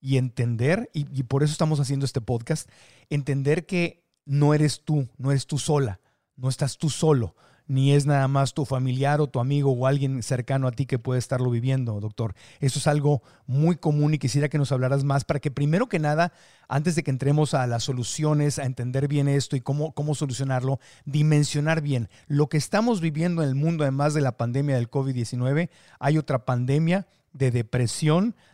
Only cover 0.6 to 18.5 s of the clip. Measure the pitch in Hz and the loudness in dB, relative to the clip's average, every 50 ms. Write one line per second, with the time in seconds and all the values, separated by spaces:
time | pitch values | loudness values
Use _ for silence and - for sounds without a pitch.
0.6 | 123 147 175 220 247 - - 156 143 123 135 135 131 - 139 139 151 147 156 - | 2 2 2 0 -2 -4 -6 -6 -6 -4 -4 -6 -4 -2 0 2 2 0 2 0
1.6 | 165 156 156 143 139 120 139 135 139 131 - 123 107 - 120 113 117 - 160 - | 0 2 2 0 0 0 0 -2 -2 -2 -4 -4 -4 -2 -4 -4 -2 -4 -4 -6
2.6 | - - - - - - - _ _ _ 151 143 135 147 139 139 135 143 151 175 | -6 -12 -20 -20 -20 -20 -20 _ _ _ -4 -2 -2 -2 -2 0 2 2 0 0
3.6 | 165 - 190 175 170 165 - _ _ _ _ _ _ 147 139 147 147 147 151 151 | -2 -2 -2 -2 -2 -2 -4 _ _ _ _ _ _ -2 2 4 4 4 6 4
4.6 | 151 151 - - _ - 151 147 131 - - - 127 139 139 135 - - 156 131 | 4 2 0 -2 _ -2 0 0 -2 -4 -8 -6 -2 0 0 0 -2 -4 -4 -4
5.6 | - - 151 143 135 110 95 - _ _ _ _ _ _ _ - 127 131 123 - | 0 0 0 2 0 -2 -4 -8 _ _ _ _ _ _ _ -6 -6 -6 -4 -2
6.6 | 147 131 - - - 151 - - - 156 147 127 113 - - _ _ _ _ _ | -4 -4 -4 -4 -4 -4 -2 0 2 2 2 2 0 -2 -6 _ _ _ _ _
7.6 | _ - 135 135 135 139 143 147 135 147 143 139 135 135 139 139 139 131 - - | _ -4 0 2 4 4 4 4 4 2 2 2 2 2 2 0 0 0 -2 -4
8.6 | 139 - 135 127 127 131 123 131 139 143 151 147 151 127 - 127 120 131 143 143 | -4 -2 -2 -2 0 -2 0 0 0 2 2 2 0 0 0 -2 0 0 0 2
9.6 | 139 139 131 120 127 131 143 139 139 135 135 127 107 - 135 123 117 - 135 135 | 2 2 2 2 2 2 2 2 0 -2 -2 -4 -4 -2 -4 -4 -2 -2 -2 0
10.6 | 131 127 117 113 139 - 135 120 - 127 127 127 117 - 127 123 127 123 120 117 | 0 -2 -2 -2 -4 -2 -4 -4 -2 -2 -2 -2 -2 -2 -2 -2 0 0 0 0
11.6 | 120 131 135 131 127 113 107 104 104 107 - - 117 110 - - - - - - | 0 0 0 0 -2 -2 -4 -4 -6 -6 -4 -4 -6 -6 -6 -10 -18 -20 -8 -4
12.6 | 147 131 - 143 - 151 147 151 143 147 147 120 - - - _ _ - 127 143 | -2 -2 -2 0 0 2 2 2 2 2 2 0 -2 -8 -20 _ _ -2 0 2
13.6 | 156 170 180 - - 156 147 147 147 151 156 143 - 123 - 143 147 143 - 147 | 2 2 2 2 0 0 2 2 2 2 0 0 0 0 0 0 0 0 0 0
14.6 | 139 - 143 127 127 127 139 139 139 143 139 143 - - - 143 - 147 123 - | 0 0 0 0 0 0 0 0 2 0 0 0 0 -2 -4 -4 -4 -4 -2 -2
15.6 | 143 147 160 190 254 240 - 165 151 147 151 156 170 175 - - - - _ _ | 0 2 2 0 0 0 -2 -2 0 0 2 2 0 0 -4 -8 -20 -20 _ _
16.6 | _ - - 143 151 180 160 156 151 147 131 123 131 143 147 151 151 - - 135 | _ -4 -2 0 0 0 0 0 -2 -2 -2 0 0 2 2 2 2 2 0 0
17.6 | 127 120 120 117 - - 131 127 117 - - - 151 151 151 147 147 147 | 0 0 -2 -2 -2 -4 -4 -4 -4 -6 -4 -2 0 2 2 2 2 0